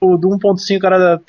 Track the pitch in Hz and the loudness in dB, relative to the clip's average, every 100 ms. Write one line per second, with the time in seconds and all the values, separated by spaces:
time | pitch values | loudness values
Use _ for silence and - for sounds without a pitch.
0 | 190 175 185 202 202 185 - 196 185 185 | 0 0 0 -2 -2 -2 -4 -4 0 2
1 | 180 170 | 2 0